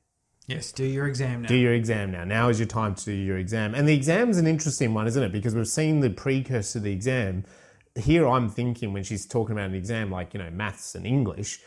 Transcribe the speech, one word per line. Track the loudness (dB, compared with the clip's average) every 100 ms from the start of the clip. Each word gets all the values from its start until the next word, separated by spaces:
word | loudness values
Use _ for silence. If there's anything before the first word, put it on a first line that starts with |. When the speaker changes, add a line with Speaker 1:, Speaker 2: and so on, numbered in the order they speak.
| _ _ _ _ -10
Speaker 1:
Yes, | -10 -8
do | -4
your | -2 -2 -2
exam | -2 -2 -2
now. | 2
Speaker 2:
Do |
your | 4 6
exam | 4 2 0 -2
now. | -4
Now | 0 2 4
is | 2
your | 0
time | -2 -2 -2
to |
do | -4
your | -2 -2 -2
exam. | -2 -2 -2
And | 2 4
the |
exam's | 4 4 2 4 4
an | 4
interesting | 2 0 0 0
one, | 2 0
isn't | 0
it? | 0
Because | 0 0
we've | 0 0
seen | 0 2 4
the | 2
precursor | 0 -2 0 0 -2 -2 -4
to |
the | -2
exam. | -2 0 0 0 -4 -6 -14 -20 _ _
Here | -4 4 6 6
I'm | 4 2
thinking | 0 -2 -2 -4
when | -4
she's | -4 -6 -4
talking | -2 -2
about | -2 -4
an | -4
exam, | -4 -4 -4
like, | -4 -6
you | -8
know, | -8
maths | -6 -6 -6 -12 -8
and | 0
English, | 0 0 -4 -8 -10